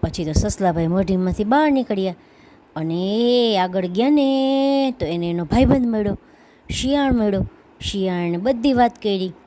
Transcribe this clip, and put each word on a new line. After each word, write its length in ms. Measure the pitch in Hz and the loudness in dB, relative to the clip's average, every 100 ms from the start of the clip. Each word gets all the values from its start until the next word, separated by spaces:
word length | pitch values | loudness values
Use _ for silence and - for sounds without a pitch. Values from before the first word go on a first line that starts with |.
પછી 240 | 165 - 156 | -6 -4 -2
તો 60 | |
સસલાભાઈ 540 | 156 202 - 185 165 165 | 0 0 0 0 0 0
મઢીમાંથી 560 | 180 185 185 185 175 | 0 0 0 -2 -2
બહાર 280 | 208 269 311 | 0 2 2
નીકળ્યા 440 | 269 247 202 190 175 - - - - _ - | 0 -2 -2 -4 -6 -16 -20 -20 -20 _ -8
અને 420 | 160 165 190 214 240 247 233 | -4 -2 -2 0 2 2 2
એ 40 | 208 | 2
આગળ 280 | 185 185 185 | 0 -2 -2
ગયા 240 | 180 254 | 0 2
ને 800 | 294 269 269 269 269 277 277 269 | 4 2 2 0 2 2 2 0
તો 140 | 254 160 | -2 -6
એને 240 | 170 170 | -4 -2
એનો 160 | 170 165 | -4 0
ભાઈબંધ 420 | 233 254 269 240 | 2 4 4 2
મળ્યો, 300 | 220 202 202 - - - _ - | 0 -2 -4 -10 -20 -20 _ -10
શિયાળ 440 | - 254 285 277 | -6 0 0 2
મળ્યો. 320 | 247 214 190 185 - _ _ | 2 2 0 -4 -8 _ _
શિયાળને 580 | - 202 190 180 175 175 | -8 -4 -2 -2 -2 -2
બધી 360 | 208 247 262 | -2 0 0
વાત 220 | 247 240 240 | 2 2 0
કરી. 300 | 214 196 185 - | -4 -2 -4 -10